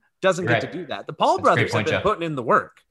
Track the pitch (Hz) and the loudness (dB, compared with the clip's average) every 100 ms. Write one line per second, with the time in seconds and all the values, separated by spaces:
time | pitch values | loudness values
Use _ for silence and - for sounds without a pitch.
0 | _ _ 185 175 175 117 127 - 165 101 | _ _ 0 0 0 0 0 -8 -10 -10
1 | - - 240 359 262 165 101 110 110 95 | -10 -2 0 2 4 2 2 0 0 0
2 | 180 196 165 143 117 196 - _ _ | 0 -2 -4 -6 0 0 0 _ _